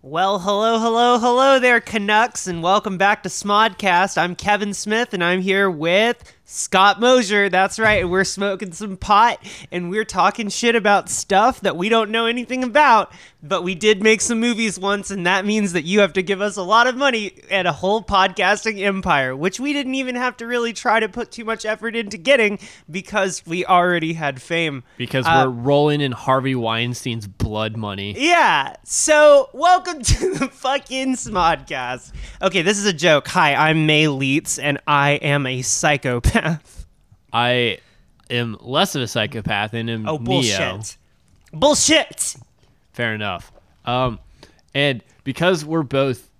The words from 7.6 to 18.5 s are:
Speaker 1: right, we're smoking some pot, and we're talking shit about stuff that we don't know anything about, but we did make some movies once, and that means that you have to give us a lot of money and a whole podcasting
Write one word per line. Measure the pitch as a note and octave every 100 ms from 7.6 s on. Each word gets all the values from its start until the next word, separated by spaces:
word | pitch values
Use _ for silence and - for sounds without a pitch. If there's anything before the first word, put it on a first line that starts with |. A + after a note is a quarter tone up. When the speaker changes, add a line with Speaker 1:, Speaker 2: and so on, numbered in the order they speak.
| F#3+ -
Speaker 1:
right, | A3 G#3 F3
we're | F3+
smoking | F#3 - G3+ F#3+ G3
some | E3 G#3 F#3+
pot, | - G#3 A#3 G#3 - - -
and | F3 F3
we're | G3+ A3
talking | G3 F3+ G#3 G#3
shit | - A#3
about | A#3 G3+ G3+ -
stuff | - - G3 A3+ B3
that | G3 D#3+
we | F#3+
don't | A3+ G#3+
know | A3+
anything | A3+ A#3+ A#3 B3+
about, | B3+ A3+ D4 A3+ - - - _
but | D3 F#3
we | F3+
did | F3+ G#3+ G#3+
make | A3 A3
some | - A#3
movies | A#3 A3 A3+ F#3
once, | G3 G3+ F#3+
and | G3 F3
that | F#3+
means | G3+ G#3+ G3+
that | E3+
you | D#3 G3+
have | G3
to | F#3+
give | F3+ F#3+
us | G#3 G3+
a |
lot | F3+ A3 B3
of | B3+
money | C#4 A#3 G#3 - -
and | G3 F3+
a |
whole | D3+ F#3 G#3+
podcasting | - G3 F#3+ F#3 F#3